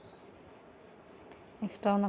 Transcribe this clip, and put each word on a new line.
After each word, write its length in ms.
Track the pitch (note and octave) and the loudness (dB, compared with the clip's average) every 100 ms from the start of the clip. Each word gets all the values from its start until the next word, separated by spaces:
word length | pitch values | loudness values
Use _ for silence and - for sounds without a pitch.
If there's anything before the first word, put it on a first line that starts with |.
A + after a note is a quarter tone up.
| - - - - - - - - - - - - - - - - G#3 | -20 -20 -20 -20 -20 -20 -20 -20 -20 -20 -20 -20 -20 -20 -20 -8 -8
ఎక్స్ట్రా 240 | - G#3 | -2 2
ఉన్న 100 | G3+ | 4